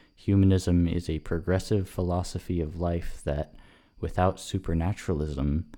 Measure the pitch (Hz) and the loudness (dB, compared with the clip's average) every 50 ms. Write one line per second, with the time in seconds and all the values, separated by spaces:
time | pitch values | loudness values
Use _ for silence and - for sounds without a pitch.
0 | _ _ _ _ - 104 101 98 95 95 95 92 - 90 87 87 85 85 85 87 | _ _ _ _ 0 2 4 6 6 6 6 4 4 4 4 4 4 2 0 -2
1 | - - 80 78 - - 87 82 - 87 92 95 - - 110 101 95 - - - | -2 -2 -6 -6 -4 -4 -4 -2 0 2 0 0 2 0 0 0 0 -2 -4 -4
2 | 90 90 87 90 90 - - 92 - - 92 85 78 78 87 82 87 85 85 80 | -2 0 0 -2 -2 -4 -8 -10 -6 -4 -2 -2 -2 -4 -4 -4 -2 -2 -2 -2
3 | 71 - - - - 76 71 73 71 - - - - - - _ _ _ _ - | -2 -4 -6 -4 -4 -4 -2 -2 -4 -6 -10 -20 -20 -20 -20 _ _ _ _ -8
4 | - 82 - - 92 95 92 - - - - 92 - - 85 82 82 85 104 - | -8 -4 0 2 2 2 2 -2 -10 -6 -6 -6 -2 0 0 0 0 0 -2 -4
5 | - - 90 73 76 76 71 65 69 73 71 90 - - - | -4 -4 -2 -2 -2 -4 -4 -2 -2 0 0 -2 -4 -6 -14